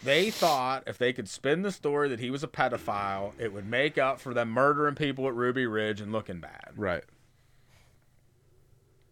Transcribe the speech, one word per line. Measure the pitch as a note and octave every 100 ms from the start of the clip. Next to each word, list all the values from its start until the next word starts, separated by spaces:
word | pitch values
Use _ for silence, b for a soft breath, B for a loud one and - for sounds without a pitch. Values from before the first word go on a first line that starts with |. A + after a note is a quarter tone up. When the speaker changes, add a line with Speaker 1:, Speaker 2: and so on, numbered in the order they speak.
Speaker 1:
they | B2+ D3 G#3
thought | - F3 C#3 B2+ C3 -
if | G#2
they | B2
could | B2+ G2+
spin | - C3+ E3
the | G3+
story | F#3 D3 C#3+ C#3+
that | A#2
he | B2
was | C#3
a | D3
pedophile, | - C3 A#2 - G2+ G2+ G2 G2+ -
it | A2+
would | G2 G2+
make | B2 D3 D3
up | C3 C3
for | C3+
them | A#2+ A#2
murdering | A#2 C#3 D3 D3
people | C#3+ D3 C3 C3
at |
Ruby | A#2+ B2 B2+ B2
Ridge | G#2+ G#2+ G#2
and | G#2
looking | A2 G#2 F2+
bad. | D2+ - - -
Speaker 2:
Right. | G2 E2+ - - _ _ _ _ _ - - - _ _ _ _ _ _ _ _ _ _ _